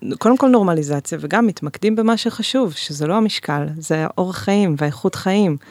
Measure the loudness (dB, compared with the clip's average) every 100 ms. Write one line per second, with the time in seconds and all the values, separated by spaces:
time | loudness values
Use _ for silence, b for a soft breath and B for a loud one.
0 | -8 0 2 4 6 6 4 0 0 -4
1 | -4 -8 -2 0 0 0 -6 -2 0 2
2 | 2 0 -2 -4 -2 0 0 -2 -8 -4
3 | 0 2 0 -2 -4 -4 -4 -6 -2 -2
4 | -2 -2 -4 -2 0 2 2 2 -2 -2
5 | -4 -2 0 2 2 0 B